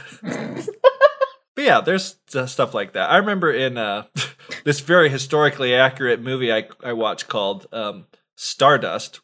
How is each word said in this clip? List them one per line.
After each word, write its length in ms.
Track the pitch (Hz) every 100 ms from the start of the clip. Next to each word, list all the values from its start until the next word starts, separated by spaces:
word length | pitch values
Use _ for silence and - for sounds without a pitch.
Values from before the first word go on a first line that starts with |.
| - - 214 - - - 415 415 523 539 587 - 523 - _
But 100 | -
yeah, 160 | 277 139
there's 340 | 160 185 - - _
st-, 200 | 135 127
stuff 240 | - 123
like 220 | 110 98
that. 160 | 95 92
I 80 | 175
remember 340 | 208 196 165
in, 240 | 123 131 120
uh, 280 | 107 104 - - -
<laughs> 300 | - - -
this 160 | 147 143
very 300 | - 175 151
historically 640 | 135 135 151 147 143 127
accurate 480 | 123 131 131 123 117
movie 280 | 123 131 123
I, 160 | 110 107 -
I 120 | 123
watched 340 | 117 107 87 -
called, 380 | 113 98 98 -
um, 340 | 113 104 101 - _ _ -
Stardust, 800 | - - 135 135 98 101 - -